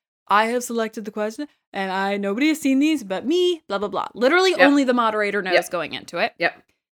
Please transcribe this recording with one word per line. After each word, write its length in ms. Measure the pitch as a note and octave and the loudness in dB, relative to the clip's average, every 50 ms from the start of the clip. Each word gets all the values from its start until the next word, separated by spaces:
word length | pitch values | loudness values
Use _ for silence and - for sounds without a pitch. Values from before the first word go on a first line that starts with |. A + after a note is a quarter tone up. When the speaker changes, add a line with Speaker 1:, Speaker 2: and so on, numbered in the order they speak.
| _ _ _ _ _ - | _ _ _ _ _ 0
Speaker 1:
"I 180 | G3 G#3 A3 A3+ | 2 2 2 2
have 140 | A#3+ B3 A#3+ | 0 -4 -4
selected 440 | - A#3 A#3 A3 G#3+ A3 A#3 G3+ | -4 -4 -4 -4 -4 -6 -10 -12
the 40 | G#3+ | -10
question, 380 | - A3 G#3+ G#3+ A3+ - D4 - _ _ _ _ - | -6 -6 -6 -6 -6 -8 -12 -14 _ _ _ _ -8
and 180 | G3 F#3+ F#3+ | -6 -6 -4
I, 280 | F#3 F#3+ G3 G3 G3+ G3+ | -2 -2 -2 -2 -2 -2
nobody 300 | G3 G3 G3+ A#3+ C#4+ D#4 | -2 -2 -2 0 0 0
has 120 | D4+ D#4 | 0 0
seen 200 | - C4+ C4+ C4+ | 0 2 2 4
these 220 | D4 D#4 D#4+ C4+ A3 | 4 2 2 0 -2
but 220 | F#3+ F#3+ F3 G#3 | -4 -6 -6 -2
me, 380 | A#3+ E4 F4+ F4+ F4+ F4 D#4 _ | 0 0 2 2 2 0 -2 _
blah, 120 | - G3 G3 | -6 -6 -4
blah, 100 | G#3 G3 | -4 -4
blah." 200 | G3 D#3+ - - - | -4 -4 -6 -6 -4
Literally, 380 | - B3 C4 E4 F#4 F#4 F#4+ | 0 2 4 4 4 4 4
Speaker 2:
Yep. 100 | F4 - | 4 6
Speaker 1:
only 240 | - C#4+ C#4+ C#4+ C4+ | 6 6 6 4 2
the 80 | B3+ B3 | 2 2
moderator 480 | B3 A#3 A3 G#3+ G#3+ G#3 G3+ G3 G#3 | 2 0 0 0 -2 -2 -2 -2 -4
knows 140 | F3+ F#3 F3 | -2 0 0
Speaker 2:
Yep. 160 | F3 F3 - | 0 0 0
Speaker 1:
going 240 | - F3 D3+ - - | -4 -6 -6 -6 -10
into 240 | C3 - - - E3+ | -12 -12 -10 -6 -4
it. 160 | G#3 - - - | -4 -4 -4 -2
Speaker 2:
Yep. 260 | E3+ - - - _ _ _ _ _ _ _ | -2 -2 -2 -4 _ _ _ _ _ _ _